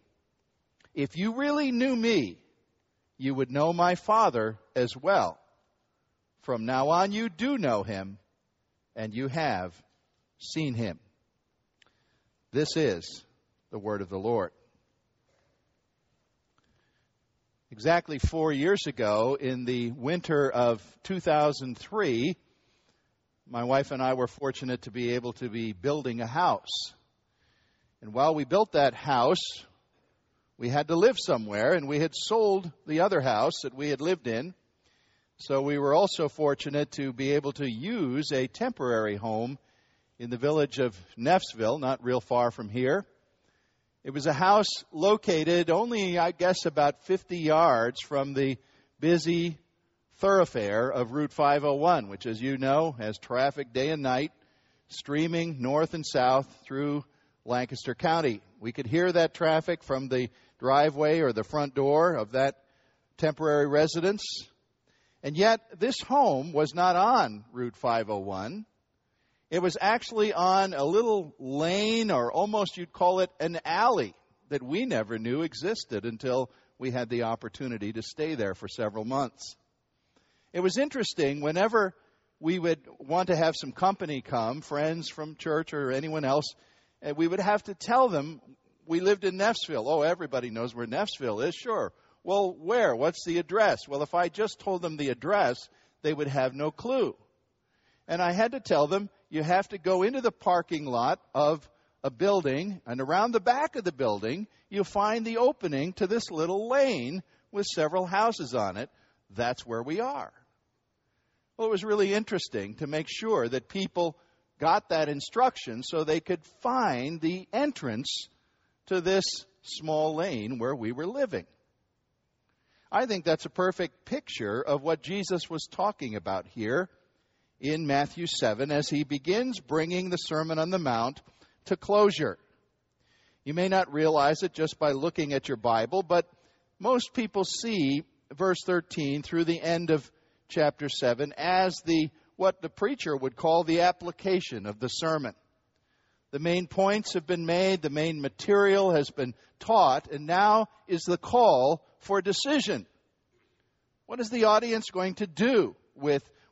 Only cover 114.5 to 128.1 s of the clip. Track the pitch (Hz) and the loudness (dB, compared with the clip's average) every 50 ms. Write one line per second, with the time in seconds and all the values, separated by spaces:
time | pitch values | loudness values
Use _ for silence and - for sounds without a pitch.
114.5 | _ - 143 160 180 208 - - 170 160 156 147 147 139 - - - 220 254 262 | _ -2 0 2 2 2 0 0 0 0 0 0 -2 -6 -6 -4 0 2 2 2
115.5 | - - - 131 110 117 131 - - 160 156 151 156 165 160 - 185 170 - - | 2 -2 -10 -10 -10 -8 -8 -6 -4 -2 0 0 0 -2 0 -2 -4 -4 -6 -12
116.5 | _ _ - 247 254 262 240 190 139 120 127 143 170 160 156 160 180 185 - - | _ _ -4 -2 0 0 0 0 0 0 -4 -4 -6 -2 -2 -2 -2 -4 -8 -4
117.5 | - 226 285 294 - - - 127 107 110 170 - - - - - _ _ _ _ | -2 0 0 0 -2 -4 -6 -6 -4 -4 -6 -6 -8 -8 -10 -14 _ _ _ _
118.5 | _ _ _ _ _ _ _ - 190 185 165 180 190 196 185 - - - - _ | _ _ _ _ _ _ _ -4 -2 0 2 2 2 2 2 0 -4 -8 -12 _
119.5 | _ _ - - - - - 156 156 151 156 156 156 156 170 196 151 113 104 110 | _ _ -18 -16 -14 -10 -6 -2 0 0 0 0 0 -2 -4 -4 -4 -4 -6 -6
120.5 | 135 120 113 127 143 131 113 110 120 127 156 180 240 277 277 220 156 98 82 _ | -6 -4 -4 -4 -4 -4 -4 -6 -6 -6 -6 -6 -4 -2 -2 -2 -2 -6 -8 _
121.5 | _ _ _ _ _ _ _ _ _ _ _ _ _ _ _ _ _ _ _ _ | _ _ _ _ _ _ _ _ _ _ _ _ _ _ _ _ _ _ _ _
122.5 | _ _ _ _ _ _ _ - - 196 254 247 214 185 160 170 160 - - 160 | _ _ _ _ _ _ _ -4 -2 -2 0 0 -2 -2 0 0 0 0 -2 -8
123.5 | - - 185 185 175 - 180 160 _ _ - - - 294 - - - - 117 101 | -4 -2 -2 0 0 -2 -4 -6 _ _ -12 -8 -8 -8 -8 -8 -8 -6 -4 -4
124.5 | 104 123 143 - 139 143 135 160 160 151 - 147 185 202 190 - 190 170 - - | -2 -2 -2 -2 -2 -2 0 -2 -2 -2 -4 -6 -6 -6 -4 -4 -4 -4 -4 -6
125.5 | 165 156 - - - - 185 208 208 - 147 123 107 104 85 101 95 95 90 101 | -10 -10 -10 -10 -6 -2 -2 -2 -2 -4 -8 -8 -8 -8 -6 -4 -6 -6 -6 -10
126.5 | - 120 110 107 123 160 185 - _ _ _ _ _ _ _ _ _ _ _ _ | -10 -6 -4 -2 -2 -2 -2 -4 _ _ _ _ _ _ _ _ _ _ _ _
127.5 | _ - - 139 151 160 165 147 139 139 147 - | _ -10 -6 -4 -4 -4 -2 0 0 0 0 -2